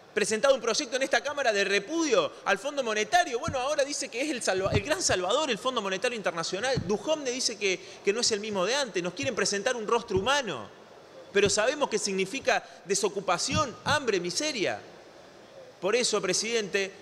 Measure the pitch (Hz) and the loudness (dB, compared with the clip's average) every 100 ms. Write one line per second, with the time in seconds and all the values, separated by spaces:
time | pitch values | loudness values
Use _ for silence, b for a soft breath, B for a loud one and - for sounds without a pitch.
0 | - - 202 214 277 269 226 214 277 254 | -8 -2 0 4 4 4 2 -2 -2 -2
1 | 262 247 269 285 254 202 196 202 196 330 | 2 0 0 0 2 2 4 2 0 0
2 | 320 202 147 - - 196 277 285 240 214 | 2 4 2 0 0 0 -2 -4 -2 0
3 | 214 359 339 247 330 277 254 302 277 285 | 2 4 2 -2 -2 -2 0 0 0 -2
4 | - 226 294 254 226 196 185 208 202 381 | -6 -4 -2 -2 0 0 0 0 0 0
5 | 311 208 180 254 302 220 254 247 196 185 | 0 0 2 0 0 -2 -2 -2 -2 -2
6 | 240 240 185 170 165 185 247 254 170 208 | -2 -2 -4 -2 -4 -2 -2 0 0 -2
7 | - 311 269 254 247 196 196 175 B B | 0 -2 -2 -2 -2 0 0 -2 B B
8 | - 220 233 208 214 196 180 277 262 180 | -2 0 2 0 -2 0 2 0 0 -2
9 | 175 - 269 208 190 202 202 247 214 233 | -4 -2 -2 0 0 0 0 -2 0 0
10 | - 190 214 285 233 131 101 - - - | 2 0 2 0 0 -6 -10 -16 -20 -20
11 | - - - 196 202 208 220 302 262 214 | -20 -20 -4 2 4 4 2 2 0 0
12 | 208 190 190 269 254 202 - B 165 190 | 0 -2 -2 -2 0 0 -2 B -4 0
13 | 208 185 170 170 - 302 277 185 - 294 | 0 0 0 0 2 0 0 -2 0 0
14 | 254 196 175 - 302 269 147 104 - - | 2 0 0 -2 -2 0 -2 -2 -8 -20
15 | - - - - - - - - 175 233 | -20 -20 -20 -20 -20 -20 -20 -4 0 2
16 | 233 208 180 180 214 233 202 196 190 - | 2 2 0 0 0 -2 0 -2 -4 -6